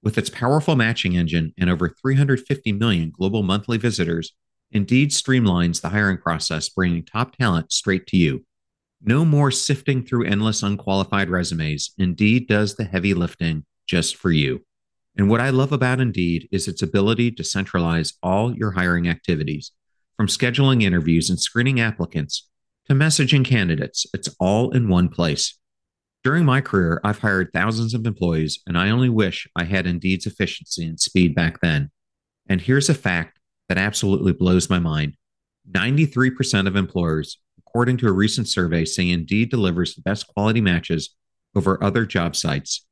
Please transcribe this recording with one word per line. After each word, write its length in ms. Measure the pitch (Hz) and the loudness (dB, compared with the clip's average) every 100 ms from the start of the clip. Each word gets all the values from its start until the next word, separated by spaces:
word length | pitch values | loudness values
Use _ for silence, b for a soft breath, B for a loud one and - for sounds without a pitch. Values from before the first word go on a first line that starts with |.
With 160 | 107 101 | -2 -2
its 100 | - | -4
powerful 460 | - 120 147 147 | -4 0 2 2
matching 420 | 147 113 117 95 87 | 2 2 0 0 0
engine 380 | 85 85 78 - | 0 0 -4 -2
and 140 | 90 | -2
over 180 | 87 92 | 0 -2
three 280 | - 131 135 | -4 -2 2
hundred 240 | 139 127 | 2 0
fifty 320 | - 143 - | -2 -4 -2
million 400 | 101 117 92 80 - | 0 0 0 -2 -2
global 280 | 95 107 | -2 0
monthly 340 | 95 101 104 113 | 0 -2 -2 -2
visitors, 540 | 120 104 85 82 82 _ _ _ _ | -2 -2 -2 -2 -6 _ _ _ _
Indeed 380 | 107 98 123 147 | -4 2 2 2
streamlines 720 | - - 131 110 87 87 82 | 0 0 2 4 2 2 0
the 100 | 82 | -2
hiring 280 | 104 101 90 | 0 0 0
process, 500 | - 80 - 80 - | -2 -4 -4 -6 -6
bringing 360 | - 90 85 | -2 0 -2
top 320 | 78 110 120 _ | -4 -6 -6 _
talent 360 | 120 87 82 | 0 0 -2
straight 360 | - - 95 - | -4 -2 -2 0
to 80 | 95 | 2
you. 280 | 82 65 _ _ _ _ _ _ | 2 0 _ _ _ _ _ _
No 240 | 104 127 | 0 2
more 280 | 165 147 143 | 4 4 2
sifting 500 | - - 139 - 131 | 0 -2 -2 0 -2
through 220 | 123 123 | -2 -2
endless 400 | - 101 110 107 | 0 0 0 0
unqualified 640 | 101 101 - 95 95 101 92 | -2 -2 -2 -2 0 -2 0
resumes. 640 | 90 87 82 78 73 - - | -2 -2 -4 -4 -4 -8 -2
Indeed 520 | 92 82 104 123 123 | -2 2 2 2 2
does 260 | 104 104 | 0 0
the 100 | - | -4
heavy 300 | 104 92 98 | -4 -2 0
lifting 520 | 90 87 - 82 78 73 _ - | 0 -2 -4 -4 -4 -8 _ -4
just 300 | 90 80 - | -2 -2 -2
for 160 | 95 | 0
you. 320 | 78 69 64 _ _ _ _ _ - | 2 0 -4 _ _ _ _ _ 0
And 140 | 101 | 2
what 100 | 113 | 2
I 100 | 131 | 2
love 200 | 131 139 | 0 0
about 300 | 143 127 127 | 0 0 0
Indeed 480 | 127 98 87 82 - | 0 0 -2 -2 -2
is 160 | 95 - | -6 -4
its 160 | 87 | -4
ability 480 | 87 101 101 113 120 | -2 2 2 2 0
to 120 | 117 | -2
centralize 680 | 85 98 95 90 85 82 80 - | -6 -6 -2 0 0 0 -2 -6
all 320 | 90 95 117 | -2 0 0
your 200 | 117 110 | -2 -4
hiring 360 | 92 90 87 85 | 0 0 0 0
activities, 640 | 82 - 80 73 76 - _ _ _ _ _ | -2 -2 -2 -2 -6 -10 _ _ _ _ _
from 100 | 104 | -2
scheduling 560 | - 123 123 135 131 | 0 -2 2 4 4
interviews 480 | 101 90 78 82 80 | 4 2 4 2 2
and 80 | 90 | -2
screening 400 | - 117 123 131 | -2 0 0 0
applicants 680 | 113 - - 156 143 - _ _ _ _ _ | -2 -4 -6 -6 -6 -8 _ _ _ _ _
to 80 | |
messaging 500 | 135 156 156 131 143 | 2 2 2 2 2
candidates. 600 | 127 123 90 78 71 - - | 2 2 2 -2 -4 -6 -8
It's 220 | 95 - - | -8 -8 -2
all 320 | 92 104 127 | 0 2 2
in 160 | 127 113 | 0 2
one 200 | 90 87 | 2 2
place. 480 | - 82 71 - - _ _ _ _ _ _ | 0 -2 -2 -6 -8 _ _ _ _ _ _
During 240 | 127 160 160 | 0 2 4
my 160 | 127 | 2
career, 400 | 131 98 87 82 | 2 2 2 0
I've 140 | 104 104 | -2 -2
hired 320 | 107 95 87 | 0 0 0
thousands 400 | 85 98 110 117 | -2 -2 -2 -2
of 140 | 117 113 | -2 -4
employees, 540 | 98 87 80 78 - - | -2 0 0 -2 -6 -4
and 120 | 87 | -2
I 100 | 98 | 0
only 220 | 117 127 | 2 2
wish 360 | 110 98 - - | 2 0 -2 -8
I 100 | - | -6
had 220 | 85 95 90 | -2 0 0
Indeed's 380 | 87 92 92 | -2 -2 -2
efficiency 640 | 101 - 95 - - - 82 | -4 -4 -4 -4 -10 -8 -8
and 120 | 80 | -4
speed 360 | - 95 87 | -2 2 4
back 260 | 76 82 - | 2 -2 0
then. 300 | 85 76 71 _ _ _ _ _ _ | -2 0 -2 _ _ _ _ _ _
And 140 | 92 | -2
here's 260 | 82 135 139 | 2 2 2
a 60 | |
fact 440 | 156 98 87 80 _ _ _ _ | 0 0 -2 -4 _ _ _ _
that 80 | 90 | -2
absolutely 560 | 101 101 101 95 95 | 0 0 0 2 2
blows 380 | 80 90 90 - | 2 4 2 2
my 80 | 92 | 0
mind. 380 | 85 78 73 - _ _ _ _ - | 0 -2 -4 -6 _ _ _ _ -8
Ninety-three 600 | 92 110 143 156 120 127 | -4 0 2 2 2 0
percent 360 | 127 - 101 95 | 0 -2 0 0
of 100 | 98 | 0
employers, 640 | 95 92 85 78 73 - _ _ | -2 -2 0 -2 -4 -14 _ _
according 400 | _ 117 120 127 | _ -2 0 2
to 100 | 117 | 2
a 40 | |
recent 360 | 92 107 - 107 | 2 2 0 -2
survey, 380 | - 87 85 82 | -2 0 0 -2
say 240 | - 87 | -2 0
Indeed 400 | 85 78 104 117 | 0 0 -2 0
delivers 440 | 123 95 87 87 | 0 0 0 -2
the 60 | - | -4
best 260 | 92 101 - | -6 -6 -6
quality 360 | - 104 113 | -2 0 2
matches 520 | 101 87 - - - _ _ _ _ | 2 0 -2 -4 -4 _ _ _ _
over 280 | 101 90 95 | -2 0 0
other 220 | 98 95 107 | 0 0 -2
job 280 | 95 85 | -2 -2
sites. 520 | - 82 71 - - _ | -4 -4 -4 -6 -12 _